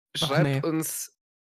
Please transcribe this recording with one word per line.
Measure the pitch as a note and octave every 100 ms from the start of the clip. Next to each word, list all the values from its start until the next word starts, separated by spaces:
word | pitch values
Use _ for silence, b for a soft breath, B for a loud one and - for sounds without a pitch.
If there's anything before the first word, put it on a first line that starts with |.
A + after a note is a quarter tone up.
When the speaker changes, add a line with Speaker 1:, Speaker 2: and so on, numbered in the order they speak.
| _
Speaker 1:
Ach | C#3+ D#3
Speaker 2:
schreibt | D3
Speaker 1:
nee. | C#3+ C3+
Speaker 2:
uns, | E3 D#3+ D#3 - - _ _ _ _